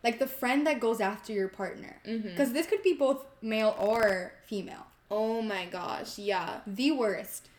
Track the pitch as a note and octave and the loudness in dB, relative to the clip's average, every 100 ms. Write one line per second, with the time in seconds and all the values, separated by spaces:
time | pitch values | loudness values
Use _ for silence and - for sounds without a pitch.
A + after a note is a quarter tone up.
0 | A#3 A#3 C4 - B3 C#4 D4+ C4 A3+ A3+ | -2 0 -2 -2 2 2 4 2 2 2
1 | G3 G#3 - G#3 F#3+ - F#3 - - - | 0 -2 -4 -2 -2 -4 -8 -8 -14 -14
2 | - A3+ G#3+ F3+ C4+ C4+ D#4+ G#4 G4 C#4+ | -6 -4 -4 0 2 2 0 2 4 4
3 | C4+ C#4 - - A3 A3 G#3+ - G3+ A3+ | 2 2 -4 -10 -2 2 2 2 2 4
4 | G#3+ F#3 - - - G3+ E3 - - _ | 4 2 -4 -12 -8 -8 -6 -12 -18 _
5 | - G#3 A3 A3+ A3 F#3+ F3+ F3+ F3 - | -4 0 0 0 -2 -4 -4 -6 -6 -6
6 | - - G3+ F#3+ E3+ G#3+ G#3 G3 C#4 C#4 | -6 -6 -2 0 -2 -8 -8 0 2 4
7 | G#3+ F3+ - - - | 2 0 -6 -12 -16